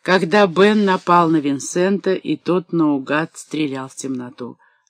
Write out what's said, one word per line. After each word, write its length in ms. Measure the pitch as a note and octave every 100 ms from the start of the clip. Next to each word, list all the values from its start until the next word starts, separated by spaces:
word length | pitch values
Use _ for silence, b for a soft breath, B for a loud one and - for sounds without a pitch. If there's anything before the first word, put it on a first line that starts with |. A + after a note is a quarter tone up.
когда 460 | - F#3 E3+ G3+ G3+
Бен 400 | D#3+ G3+ G#3+ G3+
напал 420 | F#3 - F3 E3
на 80 | D#3+
Винсента, 760 | C#3+ C#3 - F3+ F#3 G3+ F#3+
и 220 | F#3 - D#3
тот 360 | - F3+ E3+
наугад 600 | E3+ D#3 C#3+ C3 D3 D#3+ -
стрелял 520 | - D3 D3+ C3+ C3
в 60 |
темноту. 640 | - C3+ B2+ B2 - A#2+ B2+ _ _ _